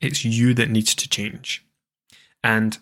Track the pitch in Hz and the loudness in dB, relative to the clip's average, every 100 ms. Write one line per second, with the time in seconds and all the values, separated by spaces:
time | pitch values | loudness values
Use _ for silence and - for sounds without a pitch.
0 | 135 139 117 113 123 120 113 110 107 - | -6 -2 -2 2 4 4 2 2 2 -2
1 | - - 104 - - - _ _ _ _ | -4 -4 -6 -10 -12 -12 _ _ _ _
2 | _ - _ - 117 110 110 - | _ -20 _ -4 0 2 0 -4